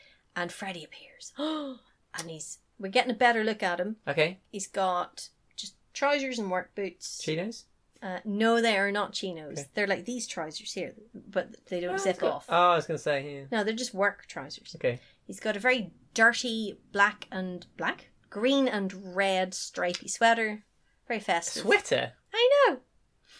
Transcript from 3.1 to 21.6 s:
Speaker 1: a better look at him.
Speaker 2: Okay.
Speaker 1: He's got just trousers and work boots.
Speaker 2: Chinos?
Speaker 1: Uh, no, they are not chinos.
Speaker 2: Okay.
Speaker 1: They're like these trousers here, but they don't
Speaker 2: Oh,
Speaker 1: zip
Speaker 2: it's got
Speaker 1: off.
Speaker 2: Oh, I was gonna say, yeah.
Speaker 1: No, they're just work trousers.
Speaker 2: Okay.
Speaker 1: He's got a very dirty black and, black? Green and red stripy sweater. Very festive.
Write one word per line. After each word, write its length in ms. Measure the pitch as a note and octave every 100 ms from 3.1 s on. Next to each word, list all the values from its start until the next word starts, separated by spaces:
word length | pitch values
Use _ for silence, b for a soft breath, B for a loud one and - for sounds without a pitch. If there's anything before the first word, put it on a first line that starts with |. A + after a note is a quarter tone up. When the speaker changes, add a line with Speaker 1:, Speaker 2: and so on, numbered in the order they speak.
Speaker 1:
a 40 |
better 280 | A3 A#3+ A3+
look 180 | G#3+ G#3+
at 200 | F#3+ F3
him. 160 | F#3+ A3 -
Speaker 2:
Okay. 320 | D#3+ D#3+ F#3+ _
Speaker 1:
He's 160 | G#3 -
got 640 | G#3 F#3 F3+ - - - _ _ -
just 180 | - - _
trousers 460 | - C#4+ D4 C4+ A#3
and 100 | G3
work 280 | F#3 - -
boots. 420 | G3 - - -
Speaker 2:
Chinos? 440 | - D#3 G3+ A#3 - _ _ -
Speaker 1:
Uh, 200 | A#3 F#3
no, 360 | A3 G3+ A3+ A#3
they 140 | A#3 G3+
are 140 | G3+
not 200 | G3+ G3+
chinos. 460 | - F#3+ E3 D3+ E3
Speaker 2:
Okay. 100 | C3+
Speaker 1:
They're 140 | - G3+
like 160 | F3+
these 240 | F#3+ B3 -
trousers 440 | - D#3 - -
here, 200 | - E3 - -
but 540 | G3 - F#3+ - - -
they 140 | F3+
don't 140 | F3+
Speaker 2:
Oh, 40 | F#3+
Speaker 1:
zip 120 | G3
Speaker 2:
it's 100 | F#3
got 120 | -
Speaker 1:
off. 120 | B2 -
Speaker 2:
Oh, 60 |
I 220 | E3+ F3 E3+
was 100 | -
gonna 120 | D3+
say, 340 | - C#3 C#3+ C#3+
yeah. 40 | C#3
Speaker 1:
No, 140 | A3
they're 100 | G3+
just 200 | A3+ B3
work 320 | F#3 G3 G3+ -
trousers. 500 | - C#3 - - -
Speaker 2:
Okay. 240 | C3 A#2+ b b -
Speaker 1:
He's 140 | F#3+
got 160 | A3 G3+
a 20 |
very 320 | B3 B3+ F3 - _
dirty 640 | - A3+ A#3 B3+ A3 G#3+ - _
black 340 | G3+ G3+ G#3 -
and, 340 | F#3+ F#3 F3+ - -
black? 340 | E3+ E4 - _ -
Green 380 | G3+ B3 C#4 C4
and 480 | G#3 G3 F#3 F#3+ F3+
red 380 | G3 F#3+ F#3
stripy 520 | - - - F3+ F3 -
sweater. 560 | - A3+ A#3 G#3+ G#3+ _ _ _ _ -
Very 100 | A3+
festive. 440 | - E3+ - -